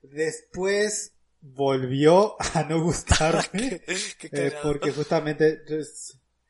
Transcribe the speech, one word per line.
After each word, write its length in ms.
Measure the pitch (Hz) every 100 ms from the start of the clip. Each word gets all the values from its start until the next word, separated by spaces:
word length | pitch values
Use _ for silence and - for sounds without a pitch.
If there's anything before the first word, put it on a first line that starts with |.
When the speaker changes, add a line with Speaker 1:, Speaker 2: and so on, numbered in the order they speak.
Speaker 1:
Después 1120 | 135 143 160 156 - 180 190 202 208 208 - _ _ _
volvió 960 | 143 131 139 135 127 135 151 180 214 -
<laughs> 140 | -
a 100 | 165
no 200 | 143 165
gustarme, 960 | 170 - - - 160 170 - 185 247 175
Speaker 2:
<laughs> 360 | - 185 208 -
Qué 80 | 156
Speaker 1:
eh, 220 | 143 139
Speaker 2:
cagado. 100 | 147
Speaker 1:
porque 280 | 147 143 151
justamente, 720 | 139 147 165 151 147 156 156 -
pues, 500 | 156 143 - - - _ _ _